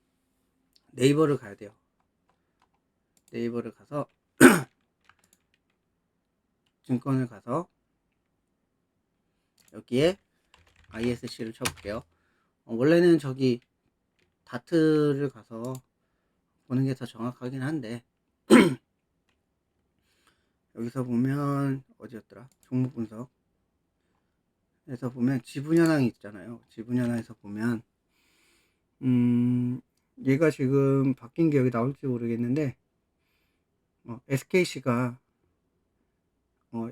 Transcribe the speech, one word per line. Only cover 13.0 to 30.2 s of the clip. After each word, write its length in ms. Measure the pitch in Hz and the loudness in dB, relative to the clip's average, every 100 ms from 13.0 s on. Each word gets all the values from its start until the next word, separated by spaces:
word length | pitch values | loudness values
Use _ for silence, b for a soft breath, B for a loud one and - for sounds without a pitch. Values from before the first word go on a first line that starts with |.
| 175 165 | 6 4
저기 420 | 143 131 131 120 _ _ _ _ _ _ _ _ | 2 -2 0 0 _ _ _ _ _ _ _ _
다트를 840 | - 120 - 170 156 151 147 139 143 | -16 -14 -2 2 4 4 2 0 -4
가서 440 | 113 - 113 123 127 - _ _ _ _ _ _ _ - | -8 -16 -12 -10 -10 -16 _ _ _ _ _ _ _ -6
보는 180 | 127 | -2
게 100 | 135 | -2
더 100 | 127 123 | -4 -10
정확하긴 560 | 113 120 127 127 135 | -10 -10 -8 -10 -6
한데 400 | 131 156 113 120 - _ _ _ - | -6 -6 -8 -12 -16 _ _ _ 6
<clears throat> 360 | 233 180 127 _ _ _ _ _ _ _ _ _ _ _ _ _ _ _ _ _ _ _ | 8 8 2 _ _ _ _ _ _ _ _ _ _ _ _ _ _ _ _ _ _ _
여기서 300 | 113 117 131 | -10 -8 -6
보면 800 | 127 117 131 143 143 139 139 135 - - | -2 0 0 0 -2 -2 -2 -4 -10 -20
어디였더라? 500 | 110 110 - 98 135 _ | -18 -18 -18 -20 -20 _
종목 340 | - 127 127 | -6 -2 -2
분석에서 340 | 120 107 110 131 _ _ _ _ _ _ _ _ _ _ _ _ _ _ _ - 123 127 | -4 -10 -10 -16 _ _ _ _ _ _ _ _ _ _ _ _ _ _ _ -14 -8 -8
보면 300 | 127 123 131 | -2 -2 -2
지분 340 | - 143 147 165 | -6 -10 0 2
현황이 280 | 160 151 123 | 4 4 0
있잖아요. 520 | - 101 104 95 117 _ | -2 -14 -16 -16 -18 _
지분 280 | - 113 123 | -16 -4 -2
현황에서 380 | 120 117 113 | -2 -4 -8
보면, 480 | 113 101 104 117 117 - _ _ _ _ _ _ _ _ _ _ - | -16 -12 -6 -4 -4 -8 _ _ _ _ _ _ _ _ _ _ -6
음, 760 | 127 123 120 120 123 123 123 127 - _ _ - | 0 2 2 2 2 0 -2 -6 -12 _ _ -6